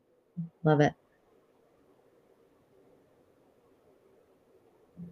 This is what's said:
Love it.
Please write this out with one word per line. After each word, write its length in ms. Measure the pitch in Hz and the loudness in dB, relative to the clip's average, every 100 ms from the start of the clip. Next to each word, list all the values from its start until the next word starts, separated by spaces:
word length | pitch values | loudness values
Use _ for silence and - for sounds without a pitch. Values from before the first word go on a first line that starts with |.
| _ _ _ - 165 - | _ _ _ -12 -12 -2
Love 160 | 156 147 | 2 4
it. 120 | 147 - - - - - - - - - - - - - - - - - - - - - - - - - - - - - - - - - - - - - - - - - 170 | 2 -2 -20 -20 -20 -20 -20 -20 -20 -20 -20 -20 -20 -20 -20 -20 -20 -20 -20 -20 -20 -20 -20 -20 -20 -20 -20 -20 -20 -20 -20 -20 -20 -20 -20 -20 -20 -20 -20 -20 -20 -20 -20